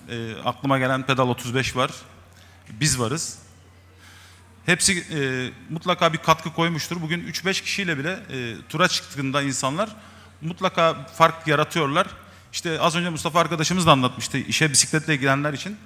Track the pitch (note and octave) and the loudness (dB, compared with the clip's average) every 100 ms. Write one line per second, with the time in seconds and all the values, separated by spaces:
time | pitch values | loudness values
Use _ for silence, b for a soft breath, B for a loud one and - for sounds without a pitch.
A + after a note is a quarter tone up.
0 | - A#2 A2+ G2+ D#2 - C#3 C3+ C3 C3 | -12 -8 -8 -4 -4 -2 0 2 2 0
1 | C3+ C3 B2+ B2 A#2+ B2 A#2+ B2+ C3 - | 0 2 2 0 -2 -2 -2 0 -2 -4
2 | - - - B B B - A2 D3 C3 | -18 -20 -20 B B B -20 -4 -2 0
3 | A2+ D#3 - - - - - - - B | -2 -2 -6 -12 -20 -20 -20 -20 -20 B
4 | B B B B B - - F3 - F3+ | B B B B B -6 0 2 2 0
5 | D#3 D#3+ C3+ C3 B2+ - - D#3+ F3+ F3 | -2 -2 -2 -2 -6 -10 -10 -6 -2 2
6 | E3+ D#3+ - D#3+ E3+ D#3+ E3 D#3+ - F3 | 2 2 2 2 0 -2 0 0 -4 -6
7 | D#3 F3 - D#3+ F3+ F#3+ - - F#3 D3 | -4 -4 -6 -4 -2 -2 -2 -4 -2 -2
8 | D3 F#3 - C3 A#2+ G#2 - D#3 F3+ - | -4 -6 -8 -8 -6 -8 -8 0 2 2
9 | - C3+ C#3 C#3 C#3 B2+ C3 D#3 G#3+ - | -6 -4 -2 0 -2 -2 -2 -2 -4 -6
10 | B B B - D#3 F3+ F#3 F3+ E3 D3 | B B B -12 -10 -4 -2 4 2 2
11 | C#3 - E3 D#3+ D3+ D3 D3+ E3+ C#3+ D#3 | -6 4 4 4 2 2 2 2 2 2
12 | G3 - B B B - E3+ D#3 E3 E3 | 0 -4 B B B -8 -4 0 2 2
13 | F3 D#3 E3+ E3 D#3+ D#3+ D3+ F#3 E3 C#3 | -2 -2 0 2 2 0 0 4 6 6
14 | B2+ - - C3+ A#2+ A2+ D#3+ C3 - D#3+ | 4 0 -4 -4 -2 2 4 4 2 0
15 | D3+ D3 C#3 C#3 D3 C#3 F#3 G#3 | 0 2 2 2 0 -4 -8 -12